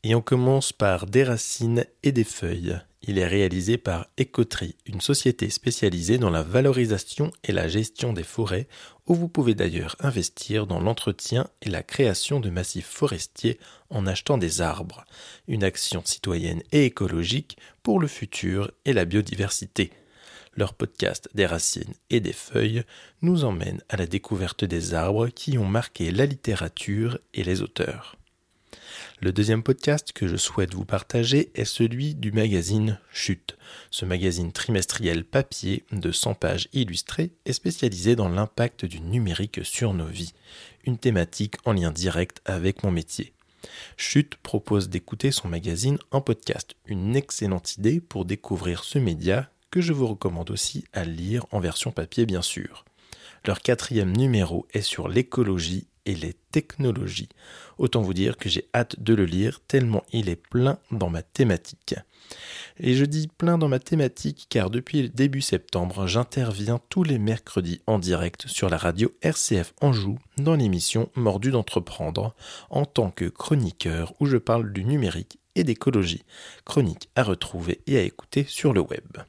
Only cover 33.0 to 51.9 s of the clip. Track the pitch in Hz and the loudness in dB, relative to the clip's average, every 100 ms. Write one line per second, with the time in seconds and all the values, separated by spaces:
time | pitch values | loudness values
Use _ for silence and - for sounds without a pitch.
33 | _ - - 95 - - - - - - | _ -6 -4 -4 -6 -16 -20 -20 -10 -6
34 | 92 90 92 87 85 - - 107 87 - | -2 0 2 0 -2 -4 0 0 0 -2
35 | 98 85 82 139 135 - 92 98 _ 101 | 0 0 0 0 0 -4 -2 -4 _ -4
36 | 85 85 - - - 92 - 139 110 85 | -2 -2 -2 0 -2 -2 -2 -2 -2 -4
37 | - - 170 _ - 131 180 165 123 92 | -6 -4 -4 _ -6 -4 -4 0 -2 2
38 | 92 117 95 90 107 - 120 - 90 82 | 2 4 2 0 -2 0 -2 -2 -8 -8
39 | 82 117 104 82 104 - 87 - 113 92 | -4 0 0 -2 -4 -4 -6 -2 0 0
40 | 80 90 85 _ - - - - - 120 | -4 -6 -10 _ -20 -20 -20 -8 -4 0
41 | 127 101 85 - 104 - - 101 85 80 | 2 2 0 -2 -6 -2 0 2 2 0
42 | 90 82 90 - - 95 90 - 101 87 | -2 0 -2 -4 -6 0 0 0 0 0
43 | 80 - - _ _ _ - - - - | -2 -8 -10 _ _ _ -20 -18 -20 -10
44 | - 143 147 - - 104 - 104 95 90 | 2 2 2 -6 -4 -4 2 0 2 -6
45 | - 110 139 135 90 85 92 85 123 143 | -8 -4 -2 -2 -4 -4 -4 -2 0 -2
46 | - 135 139 113 - - - - - 98 | -2 -2 0 -2 -2 -6 -6 -16 -8 -4
47 | 98 131 139 - 101 92 - - 107 165 | 0 0 -2 -4 -2 -2 -4 0 2 2
48 | 170 101 90 101 - 92 87 85 - 147 | -2 -6 -4 -6 -4 -4 -2 -4 -2 0
49 | 117 80 85 101 135 _ _ 180 170 143 | 2 2 2 2 0 _ _ 0 0 2
50 | 123 101 95 85 - 104 - - - 101 | 0 0 -2 -4 -6 -4 -4 -6 -8 -6
51 | 82 82 90 120 - 104 87 - - | -6 -6 -4 -4 -2 -2 -2 -2 -4